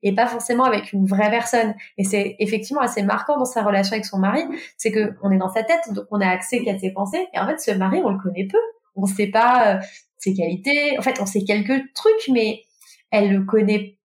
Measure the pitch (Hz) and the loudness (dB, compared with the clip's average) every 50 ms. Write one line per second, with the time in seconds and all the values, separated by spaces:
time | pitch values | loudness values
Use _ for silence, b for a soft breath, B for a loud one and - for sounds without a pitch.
0 | - 202 196 196 233 233 240 233 220 - 240 240 262 254 220 202 202 - - 196 | 0 0 2 2 2 0 0 -6 -4 -2 0 2 2 2 2 0 -4 -4 0 0
1 | 190 185 196 196 214 214 214 233 226 - - 240 226 214 208 B B B B - | 2 2 2 2 2 2 2 0 0 0 0 2 2 0 -2 B B B B -4
2 | 196 190 214 208 202 - - - 214 196 220 214 214 - 269 294 262 240 - 220 | -4 0 0 0 -2 -2 -2 -4 -2 -2 -2 -4 -4 -4 -2 -2 -2 -2 -2 -2
3 | 202 196 214 208 - - 294 285 254 247 - 233 208 208 202 196 202 196 220 214 | 0 0 0 -2 0 -2 0 0 0 -2 -2 -2 0 2 2 2 0 0 -2 -4
4 | 196 - - 190 190 196 220 294 330 B B B B B B _ - 226 208 220 | -6 -4 -2 0 0 2 2 0 -2 B B B B B B _ -4 -2 0 0
5 | 214 202 208 - - 196 190 190 190 185 - 226 220 - 330 330 330 247 208 196 | 0 -2 -4 -4 0 2 2 2 2 0 -2 -2 0 2 0 0 0 -4 -6 -8
6 | - - 214 202 196 185 185 185 - - - 240 - 226 196 190 190 190 190 190 | -8 -4 -2 0 2 2 0 0 -2 -4 -4 -2 -2 -2 -4 -2 -4 -6 -4 -4
7 | 202 196 302 339 370 359 - - 196 240 311 320 - - 208 190 190 190 190 359 | -6 -4 -2 -6 -6 -4 -4 -4 -2 -2 -4 -4 -2 -2 0 0 0 0 0 0
8 | - 208 196 190 - 185 170 180 - 294 - 427 466 - - _ _ _ _ 190 | 0 0 -2 -2 -4 -6 -4 -4 -6 0 0 0 0 0 -8 _ _ _ _ -4
9 | 190 196 196 202 208 208 202 220 233 247 254 254 233 208 196 190 190 B B B | -2 -2 0 0 -2 0 2 4 4 6 6 4 4 4 2 0 -4 B B B
10 | B _ _ _ - 196 190 190 175 165 180 185 190 269 285 294 294 294 277 - | B _ _ _ -4 -2 0 0 0 -2 -2 -4 -2 0 0 0 0 0 -2 0
11 | - 262 247 - 202 196 - 220 196 196 208 214 208 202 262 269 269 - _ - | -2 -2 -2 -2 -4 -2 -2 -4 0 0 0 0 0 0 0 -2 -2 -4 _ 0
12 | - 440 440 440 - - 262 240 220 214 - - _ _ b b b b b b | 4 4 4 4 2 0 2 2 2 0 -2 -6 _ _ b b b b b b
13 | b _ - 208 208 202 196 196 190 190 - 220 208 196 214 208 190 - - _ | b _ 0 2 4 4 4 2 2 2 2 4 4 4 2 0 -2 -6 -16 _
14 | _ | _